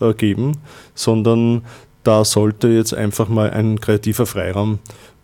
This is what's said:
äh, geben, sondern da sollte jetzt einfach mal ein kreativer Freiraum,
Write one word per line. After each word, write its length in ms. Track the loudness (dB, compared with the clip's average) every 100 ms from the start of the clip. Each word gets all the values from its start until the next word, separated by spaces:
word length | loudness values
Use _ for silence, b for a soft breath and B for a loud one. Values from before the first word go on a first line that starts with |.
äh, 120 | -2
geben, 440 | 0 0 0 -2 -4 B B B B
sondern 680 | 0 0 2 2 2 0 -4 B B _
da 220 | 2 2 2
sollte 420 | 2 0 2 2
jetzt 280 | 2 0 -2
einfach 340 | -4 -2 -2
mal 220 | 0 0
ein 280 | 0 -2 -2
kreativer 460 | 0 -2 0 -2 -2
Freiraum, 540 | -4 -6 -2 -2 -4 -8 B B B